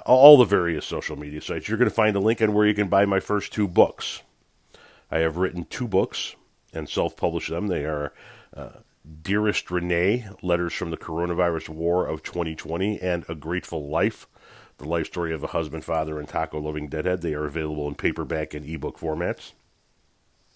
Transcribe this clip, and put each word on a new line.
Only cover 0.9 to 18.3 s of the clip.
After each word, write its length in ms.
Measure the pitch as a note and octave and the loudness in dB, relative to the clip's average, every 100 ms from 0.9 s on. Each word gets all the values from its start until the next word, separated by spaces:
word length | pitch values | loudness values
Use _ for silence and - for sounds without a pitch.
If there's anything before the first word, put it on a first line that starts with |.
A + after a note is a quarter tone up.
| D#2+ - D2 | -6 -6 -8
media 240 | D2 D2+ | -8 -10
sites. 300 | - E2 D#2 | -6 -8 -4
You're 80 | G#2+ | 0
gonna 140 | A#2 | 2
find 240 | - G#2+ G2+ | 4 2 4
a 40 | |
link 220 | G#2 A2 | 2 2
on 120 | G#2+ | 2
where 120 | G#2 G#2+ | 4 4
you 80 | |
can 140 | G#2 G2 | 4 2
buy 180 | G2 G2+ | 4 4
my 140 | F#2+ | 2
first 340 | - G#2 - | 0 -4 -2
two 140 | - G2 | -2 0
books. 560 | F2+ F2+ - - - - _ _ _ _ - - - _ | 4 4 2 -10 -10 -14 _ _ _ _ -20 -20 -20 _
I 80 | D#2+ | 0
have 180 | D#2+ D#2+ | 0 0
written 280 | F#2 F2 E2 | -2 -2 -8
two 220 | - A#2+ | -6 0
books 480 | F#2+ A#2 - - - _ _ _ | 2 2 -2 -10 -12 _ _ _
and 160 | E2 D2+ | -10 -6
self-published 640 | - E2+ - F2+ E2 - | -2 -2 0 -2 -2 -4
them. 160 | E2 G2+ | -4 -2
They 180 | E2+ D2 | -2 -2
are, 260 | D2+ C#2+ - - - - - | -4 -6 -10 -20 -20 -20 -14
uh, 140 | C2 - - _ D#2 D#2 | -14 -16 -20 _ -20 -14
Dearest 480 | D#2 G#2 G#2+ G2 - | -2 0 2 -2 -2
Renee, 580 | F2+ F2 E2+ F#2 B2 G#2+ G2 | -4 0 2 2 0 -4 -8
Letters 320 | F2+ F2 E2+ | -2 0 0
from 160 | - E2+ | -4 -6
the 80 | E2 | -6
Coronavirus 720 | - E2 F2 F2 F2 E2 D#2+ | -6 -4 -2 0 0 0 -6
War 380 | D#2+ E2+ F2 D#2+ | -4 0 0 0
of 160 | D#2 | -4
twenty 320 | - F2 E2 D#2+ | -6 -4 -4 -6
twenty, 440 | C#2+ E2+ G2+ G#2+ | -6 -2 -2 -2
and 240 | F#2 F2 D#2 | -2 -4 -4
A 60 | D#2+ | -8
Grateful 520 | D2+ F2 - D#2+ D2 | -6 -6 -6 -8 -4
Life, 380 | D#2 A2 - - _ - - - _ | 0 0 -2 -14 _ -20 -20 -20 _
the 100 | D2+ | -4
life 160 | E2+ D#2 | -4 -2
story 260 | F2+ E2+ | -4 -4
of 120 | D#2+ | -4
a 40 | D2 | -4
husband, 380 | F2 D#2 D#2 D#2+ | -4 -4 -6 -4
father, 340 | D#2+ D#2 D#2 | -2 -2 -6
and 80 | D2+ | -6
taco-loving 600 | E2 D#2+ D#2 D2+ D2+ D2 | -4 -4 -4 -6 -6 -6
deadhead. 340 | D#2 E2 F2+ | -4 -2 -2
They 140 | E2 D2+ | -2 -4
are 100 | D2+ | -4
available 420 | D2+ D#2 D2+ D2 | -4 -4 -4 -6
in 60 | |
paperback 640 | C#2+ F2 D#2+ C#2+ | -4 -4 -2 -4